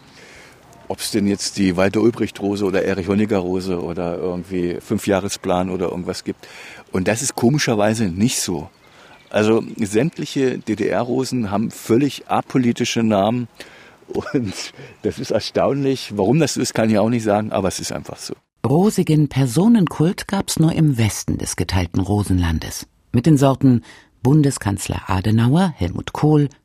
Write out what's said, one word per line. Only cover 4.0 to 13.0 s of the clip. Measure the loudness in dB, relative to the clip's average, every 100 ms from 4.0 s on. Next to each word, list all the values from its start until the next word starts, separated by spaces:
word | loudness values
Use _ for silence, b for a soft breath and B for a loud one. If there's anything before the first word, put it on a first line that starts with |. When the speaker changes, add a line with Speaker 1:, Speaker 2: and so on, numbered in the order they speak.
| -4 -4
Speaker 1:
irgendwie | -4 -6 -6 -4 -4 -4
Fünfjahresplan | -4 -4 0 0 0 -6 -2 0 0
oder | -2 -4
irgendwas | -4 -6 -8
gibt. | -8 -10 B B B B B
Und | -2 0
das | -2
ist | -4
komischerweise | 0 2 2 0 2 2 2
nicht | -2 2 0 0
so. | -4 -6 -8 B B B B B B
Also | 0 4 2 0 -6
sämtliche | -2 0 0 -4 -6 0 0 -2
D-D-R-Rosen | -4 -2 0 -2 -2 -2 -2 -4 -2
haben | -2 -4
völlig | -6 0 2 2 -4 -4
apolitische | -4 0 0 0 0 -2 0